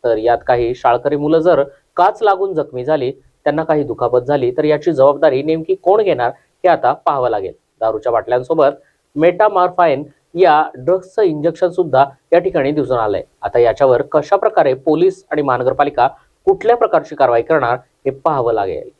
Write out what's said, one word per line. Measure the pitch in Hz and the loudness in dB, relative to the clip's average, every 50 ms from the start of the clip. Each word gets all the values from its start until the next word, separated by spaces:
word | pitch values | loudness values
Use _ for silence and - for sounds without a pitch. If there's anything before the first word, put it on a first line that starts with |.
| - | 0
तर | 120 113 | 0 -2
यात | 107 110 120 120 - - | 0 2 0 0 0 0
काही | - 127 120 120 117 123 | -2 0 0 0 -4 -4
शाळकरी | - - 127 120 120 - 147 151 | -2 0 0 0 0 -2 -4 -4
मुलं | 143 147 151 160 165 | -2 -2 0 0 2
जर | 160 180 165 139 139 139 - _ _ _ _ | 2 2 2 2 0 -4 -6 _ _ _ _
काच | - 175 196 208 - | 0 0 0 0 0
लागून | 226 208 196 185 196 196 180 | 0 0 0 0 -2 -4 -4
जखमी | 156 139 - 127 127 123 | -6 -6 -6 -8 -10 -4
झाली, | 139 156 151 127 127 139 _ _ _ _ _ _ | -2 -2 -2 -2 -6 -6 _ _ _ _ _ _
त्यांना | 147 147 156 160 | -4 -4 -2 -2
काही | 160 160 151 | -2 -2 -2
दुखापत | 143 147 117 - 131 120 123 123 | -2 -4 -4 -4 -2 0 0 0
झाली, | 123 131 147 139 127 120 123 | 0 0 -2 0 -2 -2 -2
तर | - 151 | -2 0
याची | 151 151 143 147 180 | 0 0 0 0 -4
जबाबदारी | 160 131 131 143 143 139 160 151 131 135 | 2 4 4 4 4 4 0 0 0 0
नेमकी | 139 156 160 160 160 - 190 | -2 -2 -4 -4 -2 -6 -6
कोण | - _ 175 196 220 | -2 _ 0 2 2
घेणार | 214 190 156 123 120 120 - _ _ _ _ _ - | 2 0 0 0 -2 -4 -4 _ _ _ _ _ 0
हे | 180 | 0
आता | 165 - - 123 | 0 2 2 -2
पाहावं | 143 - _ 165 147 135 127 120 | -2 0 _ -2 -2 0 -2 -2
लागेल. | 113 104 95 90 - _ _ _ _ _ | -2 -4 -6 -8 -12 _ _ _ _ _
दारूच्या | 113 113 110 107 - 123 | -4 -2 -2 -2 -4 -2
बाटल्यांसोबत | 117 113 104 120 123 127 123 - 165 160 143 139 147 - _ _ _ _ _ _ _ | -2 -2 -2 0 -2 -2 -2 -2 0 2 2 2 0 -2 _ _ _ _ _ _ _
मेटामॉर्फाइन | 147 156 175 180 175 214 214 202 185 180 180 175 - 175 165 139 135 147 - _ _ _ _ - | 0 0 0 2 2 0 2 2 0 0 0 2 0 0 0 0 -2 -6 -14 _ _ _ _ 0
या | 170 190 170 151 151 156 147 - | 2 4 4 4 2 2 -2 -6
ड्रग्सचं | 127 127 156 180 190 185 - _ - | -8 -2 -2 -2 -2 -4 -6 _ 0
इंजेक्शन | 214 180 156 151 147 170 165 - 185 175 | 0 0 0 -2 -4 -4 -2 -2 -4 -2
सुद्धा | 165 180 180 156 131 131 139 139 - _ _ _ | 0 -2 -2 0 2 2 2 0 -2 _ _ _
या | 165 175 | 0 0
ठिकाणी | 175 190 170 165 135 139 | 0 0 -2 -2 -2 0
दिसून | 151 151 135 120 131 120 | -2 -2 -2 -2 -2 -2
आलंय. | 110 107 101 87 - _ _ _ | -2 -2 -2 -4 -6 _ _ _
आता | - 104 - 120 | -12 -2 0 2
याच्यावर | 120 117 110 - 143 135 123 117 - - | 2 2 2 2 2 2 2 2 0 0
कशा | - 151 147 - 196 | -2 -2 0 2 0
प्रकारे | 190 - 214 208 185 151 135 131 | 0 0 0 2 2 2 2 0
पोलीस | 131 - 160 151 156 175 190 - - _ _ | 0 0 0 0 2 2 0 0 -4 _ _
आणि | 151 151 | -4 -4
महानगरपालिका | 143 139 127 120 123 127 131 139 143 143 143 120 120 135 - _ _ _ _ _ _ | -2 -2 -2 0 0 -2 0 0 -2 -2 2 0 0 0 0 _ _ _ _ _ _
कुठल्या | 190 190 190 - 220 240 | -2 -2 0 2 0 2
प्रकारची | 233 240 196 - 156 147 - 156 | 2 0 0 0 -2 -2 -4 -2
कारवाई | 139 139 123 120 117 | 0 0 2 2 0
करणार | 117 - 165 147 131 117 123 123 _ _ _ _ _ | 0 0 0 0 0 0 -2 -4 _ _ _ _ _
हे | 135 | -8
पाहावं | 135 135 _ 165 151 139 120 120 | -8 -4 _ -4 -2 0 -2 -2
लागेल. | 117 110 101 95 82 - - - _ _ | -2 -2 -2 -4 -6 -8 -12 -14 _ _